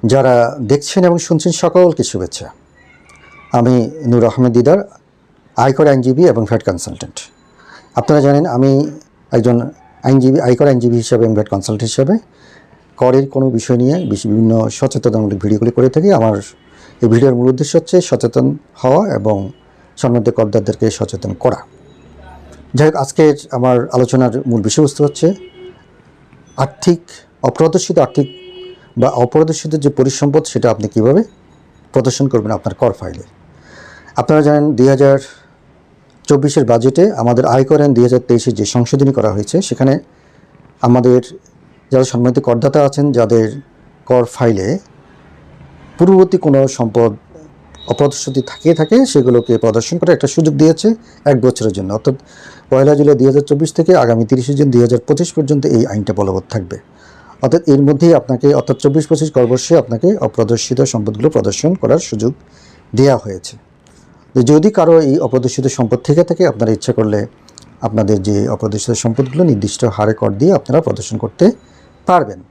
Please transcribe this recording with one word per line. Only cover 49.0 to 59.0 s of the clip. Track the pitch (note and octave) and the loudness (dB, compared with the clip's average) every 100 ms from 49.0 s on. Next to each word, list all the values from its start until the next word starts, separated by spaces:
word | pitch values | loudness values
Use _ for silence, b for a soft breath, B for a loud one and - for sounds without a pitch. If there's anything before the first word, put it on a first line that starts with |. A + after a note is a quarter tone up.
| C4 | 4
সেগুলোকে | D3+ B2+ B2 A#2 A2+ | 2 4 2 2 0
প্রদর্শন | A2+ A2 A2 E3+ | 0 0 -2 -4
করে | F3 | 0
একটা | E3 - | 0 0
সুযোগ | - D#3 | 0 0
দিয়েছে | C#3+ D#3 D#3+ G#3+ A3+ B B | 2 2 2 0 -2 B B
এক | - C3+ | -2 2
বছরের | B2 B2 A2 | 0 0 -4
জন্য, | G2+ F#2+ | -4 -6
অর্থাৎ | G#2+ - C3 B B B B B | -4 -2 -4 B B B B B
পয়লা | C3 C#3 | 2 4
জুলাই | D3 C#3+ | 4 4
দুই | C3+ C3+ | 4 4
হাজার | C#3 | 2
চব্বিশ | C#3+ D3 D#3 | 0 -2 -2
থেকে | - E3 F3+ | -2 2 2
আগামী | A#2+ A#2 | 4 0
তিরিশে | A2+ B2+ B2 | 0 -2 -2
জুন | C#3+ C#3+ | -2 2
দুই | A#2+ | 2
হাজার | A#2+ B2 - | 2 0 -2
পঁচিশ | D3+ E3+ | -2 -2
পর্যন্ত | - C#3 D3 D3 | -4 -2 -2 0
এই | B2 A#2 | 0 0
আইনটা | G2+ G2+ | -4 -6
বলবৎ | G2 G2 F#2+ - | -4 -2 -4 -6
থাকবে। | A2+ F2+ - _ B B B B B | -10 -8 -14 _ B B B B B
অর্থাৎ | B2+ E3+ E3+ | -2 0 2
এর | C3+ | 2
মধ্যেই | C#3+ C#3+ E3+ | 4 2 4
আপনাকে, | D#3 - B2+ C#3+ | 2 0 -2 2
অর্থাৎ | C#3+ - C3+ | 0 0 -2
চব্বিশ | C#3+ C#3+ | 0 -2